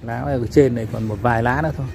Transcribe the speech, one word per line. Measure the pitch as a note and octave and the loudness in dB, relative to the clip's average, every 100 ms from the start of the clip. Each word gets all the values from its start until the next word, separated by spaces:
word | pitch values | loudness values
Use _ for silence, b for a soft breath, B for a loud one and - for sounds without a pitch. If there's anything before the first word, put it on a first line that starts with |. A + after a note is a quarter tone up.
Lá | A#2 A#2 | -6 -6
ở | C#3 C3+ A2+ | -2 -2 2
trên | - C3+ | 4 4
này | A#2+ A2 | 2 -4
còn | A2+ | -6
một | A2 G#2+ | -4 0
vài | A2+ A2+ | 2 2
lá | A#2 C3 | 2 0
nữa | D#3 C#3+ | -2 -4
thôi | C3 | -8